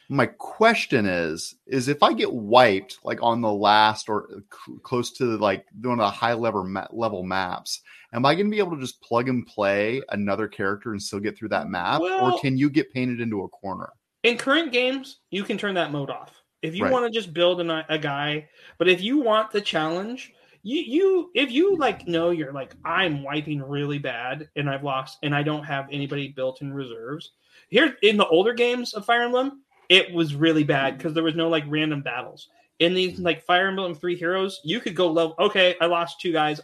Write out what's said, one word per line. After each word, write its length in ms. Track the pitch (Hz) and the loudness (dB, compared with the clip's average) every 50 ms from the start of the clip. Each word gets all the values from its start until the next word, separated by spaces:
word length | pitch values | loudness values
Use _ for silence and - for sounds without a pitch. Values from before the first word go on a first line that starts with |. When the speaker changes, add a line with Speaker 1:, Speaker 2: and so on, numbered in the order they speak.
| _ _ | _ _
Speaker 1:
My 180 | 135 139 123 110 | 2 2 2 2
question 800 | - _ - - - - 208 226 226 - - - - 127 104 | 0 _ -16 -16 -2 4 4 4 4 4 0 0 0 0 2
is: 500 | 98 90 87 85 80 80 82 - - - _ _ | 2 0 0 0 -2 -2 -6 -8 -12 -14 _ _
is 240 | - - 135 120 127 | -4 -2 -2 0 0
if 120 | 143 143 | 2 4
I 120 | - 233 - | 4 4 4
get 180 | 226 - - | 2 -2 -2
wiped, 680 | 170 123 107 101 110 123 127 117 98 95 95 - - - _ | -2 -4 -2 6 8 8 8 8 6 2 -2 -6 -18 -12 _
like, 180 | - 117 113 | -6 -6 0
on 200 | 113 117 117 120 | 0 0 2 2
the 100 | 117 110 | 0 0
last 560 | 104 101 104 101 104 107 107 107 110 - - - | 0 2 4 6 8 8 6 6 4 0 -4 -4
or 220 | 107 101 - - 101 104 104 _ - - - | -4 -4 -4 -8 -16 -18 -20 _ -20 -20 -18
cl-, 140 | - 123 113 | -18 -18 -18
close 320 | _ - - 120 120 - - - | _ -4 -4 -4 -4 -4 -4 -2
to, 80 | 139 120 113 104 | -2 0 0 2
like, 280 | 104 101 98 95 - _ _ 101 | 2 2 2 0 -4 _ _ -8
one 180 | 110 123 123 117 | -4 -2 0 2
of 60 | 107 | 2
the 40 | 101 | 0
high 240 | 98 - - 117 120 | 0 0 0 0 0
level 300 | 113 117 117 104 101 92 | 2 0 -2 -2 -2 -4
ma-, 240 | 92 95 98 - - - | -4 -6 -6 -8 -8 -6
level 300 | 107 117 113 104 92 90 | -4 -4 -2 -2 -4 -6
maps, 580 | 92 92 95 95 90 90 - - - - - _ - - - - _ - | -4 -2 -2 -2 -2 -4 -8 -8 -10 -12 -12 _ -20 -20 -20 -20 _ -6
am 120 | 117 127 | 0 4
I 80 | 139 156 | 4 4
gonna 140 | 175 202 208 | 4 2 0
be 100 | 208 214 | 2 0
able 120 | 202 180 170 | 0 -2 -2
to 40 | 147 | -6
just 200 | 131 123 - _ | -8 -10 -10 _
plug 260 | _ - 120 117 123 131 | _ 0 0 0 2 2
and 180 | 127 123 110 | 0 -2 -4
play 560 | - - - 104 98 101 101 104 110 117 135 - - | -6 -4 0 2 2 2 2 2 0 -2 -4 -6 -6
another 380 | - 104 104 101 98 98 107 104 | -6 -4 -2 -2 0 -2 -2 -4
character 460 | - - 104 98 101 104 - 123 110 | -4 -4 -2 -2 -2 -4 -6 -8 -8
and 100 | 101 101 | -8 -8
still 160 | - - 101 | -8 -8 -4
get 180 | 101 107 98 - | -4 -6 -6 -6
through 120 | 107 107 | -6 -2
that 180 | 104 92 78 - | -2 -2 -2 -2
map? 320 | 92 90 87 92 120 - | -6 -4 -2 0 0 0
Speaker 2:
Well 300 | 330 370 370 381 381 370 359 | 0 -2 0 0 0 0 0
Speaker 1:
Or 40 | 349 | 0
can 180 | - 139 131 131 | 0 0 0 2
you 120 | 139 147 | 2 2
get 240 | 139 156 147 - _ | 2 0 -2 0 _
painted 260 | 131 127 127 123 117 | -4 -4 -2 -2 -4
into 240 | 120 117 107 101 92 | -4 -4 -4 -4 -6
a 60 | 90 | -6
corner? 420 | - - - 98 95 90 90 - - _ _ _ _ _ _ | -12 -12 -10 -8 -8 -8 -10 -14 -16 _ _ _ _ _ _
Speaker 2:
In 140 | 226 240 233 | 0 0 2
current 340 | - - 277 311 339 285 | 0 2 2 2 2 0
games, 480 | 233 247 247 254 262 269 262 - - _ _ _ | 0 0 0 0 -2 -4 -8 -12 -18 _ _ _
you 120 | - 190 202 | -6 -6 -4
can 140 | - 226 196 | -4 -4 -4
turn 180 | - 202 185 | -4 -2 -2
that 160 | 175 165 147 | -2 -2 -2
mode 180 | 147 147 139 135 | -2 -6 -6 -6
off. 320 | 127 - - - _ _ _ _ _ _ | -8 -12 -12 -18 _ _ _ _ _ _
If 120 | - 160 160 | -10 -8 -4
you 120 | 185 208 | -2 0
Speaker 1:
Right. 80 | 190 254 | 2 2
Speaker 2:
wanna 160 | 247 240 233 | 2 0 0
just 240 | 214 226 208 180 156 | -2 -4 -6 -6 -2
build 260 | 165 175 175 180 175 | 2 2 2 2 2
a, 260 | 175 170 165 160 156 - | -2 -4 -4 -4 -4 -4
a 80 | 156 160 | -4 -2
guy, 500 | 147 147 139 139 147 151 151 151 151 _ _ _ - - - _ | -2 -4 -4 -2 -2 -4 -4 -4 -6 _ _ _ -20 -20 -6 _
but 100 | 170 175 | 4 4
if 140 | 185 175 | 4 2
you 160 | 185 214 262 302 | 2 0 0 2
want 340 | 269 226 214 214 220 214 | 2 4 2 2 2 0
the 80 | - 208 | -2 -4
challenge, 720 | 202 - - 165 156 156 165 180 196 220 247 262 - - _ _ _ _ _ _ _ | -4 -2 -2 -2 0 0 -2 -4 -4 -6 -10 -12 -14 -18 _ _ _ _ _ _ _
you, 180 | 190 254 330 | -6 -4 -4
you, 500 | - 220 240 320 392 381 381 359 320 - _ | -4 0 0 2 4 4 2 2 0 -2 _
if 160 | 226 277 262 | 0 0 0
you, 260 | 233 269 349 403 392 330 | 2 2 2 2 2 2
like, 300 | 285 240 196 - - 175 | 2 0 0 -2 -6 -2
know 220 | 170 165 165 170 | 0 2 2 2
you're 200 | 175 165 156 131 | 0 0 -2 -6
like, 240 | 139 139 131 - - - - | -6 -10 -10 -10 -14 -12 -8
"I'm 400 | 160 170 180 190 180 151 143 139 | -4 0 0 0 0 0 -4 -4
wiping 380 | 135 143 156 147 151 151 143 | -4 -6 -6 -4 -4 -6 -6
really 380 | 135 131 143 143 147 143 147 143 | -6 -6 -4 -4 -4 -4 -4 -4
bad 500 | 139 139 123 117 120 127 135 151 151 147 _ | -4 -6 -6 -6 -6 -8 -8 -8 -12 -12 _
and 140 | 147 143 143 | -4 -4 -2
I've 140 | 139 135 139 | -2 -4 -4
lost 340 | 143 135 131 131 - - - - | -4 -4 -4 -6 -8 -12 -8 -4
and 100 | 147 147 | -2 0
I 80 | 143 147 | 0 0
don't 200 | 151 151 151 147 | 0 -2 -4 -6
have 240 | 151 147 139 135 135 | -6 -6 -6 -6 -6
anybody 380 | 139 143 139 135 143 143 139 131 | -6 -6 -6 -4 -6 -6 -6 -8
built 320 | 143 131 131 131 131 - | -8 -4 -4 -4 -4 -6
in 120 | 143 139 139 | -10 -10 -8
reserves." 580 | 139 139 123 113 113 113 120 143 165 170 - _ _ _ _ _ - _ _ | -8 -10 -10 -10 -12 -12 -12 -12 -12 -14 -18 _ _ _ _ _ -20 _ _
Here, 260 | - 220 311 302 247 - | 4 4 4 4 2 2
in 160 | - 208 220 208 | 2 4 6 4
the 100 | 196 - | 4 6
older 260 | 165 165 190 226 240 | 6 4 4 4 2
games 400 | 233 240 240 240 247 240 - - | 2 2 0 0 -2 -4 -8 -10
of 120 | 220 202 | -10 0
Fire 160 | - 233 233 | 0 2 2
Emblem, 420 | 240 240 247 247 262 277 277 - _ _ _ _ _ _ | 2 2 0 0 0 0 -4 -10 _ _ _ _ _ _
it 240 | 175 190 175 185 180 | 6 6 6 4 0
was 220 | 170 165 151 143 | -2 -2 0 0
really 300 | 143 156 165 160 156 151 | 2 2 4 4 4 2
bad 340 | 143 151 135 139 135 131 131 | 2 2 2 0 0 -2 -2
'cause 140 | - 175 151 | -6 -4 -2
there 100 | 165 160 | 0 0
was 120 | 165 156 | 0 0
no, 120 | 170 165 165 | 0 0 2
like, 160 | 165 160 151 147 | 2 0 0 -2
random 320 | 147 156 156 156 151 143 | -2 -2 0 0 -2 -4
battles. 480 | 135 127 120 123 123 - - - - _ _ _ _ _ _ _ | -4 -6 -8 -8 -8 -10 -14 -20 -20 _ _ _ _ _ _ _
In 140 | 160 175 185 | 2 2 4
these, 220 | 185 185 180 165 185 | 2 0 -2 -2 -4
like, 240 | 180 175 160 151 - | -2 -2 -2 -2 0
Fire 220 | - 180 180 190 196 | 0 2 2 2 0
Emblem 260 | 190 190 190 180 170 | -2 -2 -4 -6 -6
Three 220 | 143 - 175 175 175 | -6 -4 -6 -4 -4
Heroes, 420 | 165 165 185 190 190 196 190 - - | -2 -2 -2 -2 -2 -4 -6 -8 -6
you 160 | 151 175 240 | -6 -6 -4
could 140 | - 240 180 | -4 -6 -2
go 140 | 151 185 175 | 0 0 2
level, 260 | 156 170 165 160 156 - | 2 2 0 0 0 0
"Okay, 380 | 185 202 - 196 185 180 175 175 | 0 2 4 4 4 4 4 2
I 60 | 170 | 0
lost 340 | 170 175 170 170 165 - - | 0 2 0 -2 -4 -8 -8
two 140 | - 185 160 | -4 -2 0
guys. 260 | 160 151 151 151 151 | 2 2 0 -2 -4